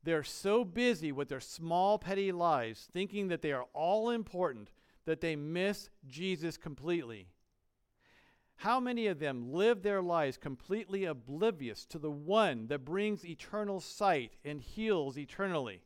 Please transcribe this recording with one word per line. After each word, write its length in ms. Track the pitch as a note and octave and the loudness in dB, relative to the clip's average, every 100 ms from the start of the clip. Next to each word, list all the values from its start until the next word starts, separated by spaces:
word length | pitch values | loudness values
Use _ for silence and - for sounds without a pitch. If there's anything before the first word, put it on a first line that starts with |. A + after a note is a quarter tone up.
They're 180 | D3+ D#3+ | 2 0
so 440 | C#3 - G3 G#3+ G#3+ | 0 -4 2 4 2
busy 460 | F3+ B3 G3 D#3 | 2 2 2 -2
with 180 | C#3 C#3+ | -4 -4
their 100 | C3 | -6
small, 580 | - - E3 E3+ F#3+ G#3 | -8 -10 0 2 4 4
petty 320 | F3 G3 G3 | 2 0 0
lives, 600 | F3+ E3+ D3 A2+ A2 - | 2 4 4 2 -4 -8
thinking 360 | F3 F#3+ G3+ F#3+ | -4 -2 -2 0
that 120 | E3 | 0
they 120 | D#3+ | 0
are 140 | C#3 B2 | 0 -2
all 380 | D3 E3 G#3 A3 | 0 2 4 2
important, 600 | A#3 G#3+ F3+ F3 A#2+ G#2 - _ _ - | 0 -2 0 0 -2 -12 -20 _ _ -2
that 160 | D#3+ | 0
they 120 | E3+ | 0
miss 540 | D3+ D3 E3+ F#3+ G3+ - _ C3+ | -2 -2 0 0 0 -8 _ -16
Jesus 520 | C3 F#3+ F3+ E3 - | -4 -2 0 -2 -6
completely. 720 | E3+ C#3 D3 F3 B2 A2 F#2 _ _ _ _ _ _ _ _ _ _ _ _ _ | -10 -8 -2 0 -2 -10 -14 _ _ _ _ _ _ _ _ _ _ _ _ _
How 220 | G3+ B3+ | 0 2
many 280 | B3 A#3+ A3 | 2 0 0
of 120 | D#3+ | 0
them 320 | D3+ B2+ A#2+ | -2 -2 -4
live 320 | D#3 G#3+ A3+ | 2 4 4
their 200 | G3 G3+ | 2 0
lives 340 | F3+ E3+ C#3+ B2+ | 2 2 2 0
completely 680 | D3+ C3 - G#3 A3 G3 F#3 | -8 -10 -4 -4 -2 -2 -2
oblivious 800 | C#3+ A2+ D3 A3 F3 B2+ G2+ - | -4 -6 0 0 0 -6 -8 -12
to 120 | E3 | -6
the 120 | D3+ | -6
one 560 | D3 D3 G#3+ G3+ B2 A2 | -6 2 4 4 2 -2
that 180 | C#3+ | -4
brings 400 | C3 F3+ G#3 G#3 | -2 0 0 -2
eternal 560 | F3 E3 - G#3+ G#3 F#3+ | -6 -12 -6 -4 -2 -4
sight 560 | - - G3+ D#3+ A#2 - | -6 2 4 4 2 -8
and 160 | D3 D3 | -8 -8
heals 560 | - - A3 F#3+ C#3 C3+ | -8 -2 2 2 2 -4
eternally? 680 | C#3+ - G3 E3+ B2 F#2 | -10 -4 0 0 -2 -8